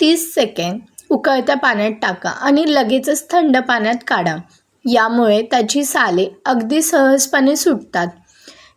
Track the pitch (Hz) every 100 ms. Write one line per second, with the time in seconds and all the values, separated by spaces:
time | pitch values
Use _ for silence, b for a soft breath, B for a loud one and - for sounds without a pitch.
0 | 311 330 - - 226 - 170 202 - -
1 | - 277 - 269 247 277 277 220 214 220
2 | - 185 180 - 277 285 320 285 233 262
3 | 262 294 - 349 311 262 254 240 214 240
4 | - 226 175 160 - b _ _ 262 233
5 | 220 233 233 208 233 254 220 285 277 302
6 | 233 185 190 - - 254 220 302 311 330
7 | 269 277 269 285 269 294 - 240 - 180
8 | 175 - B B B B B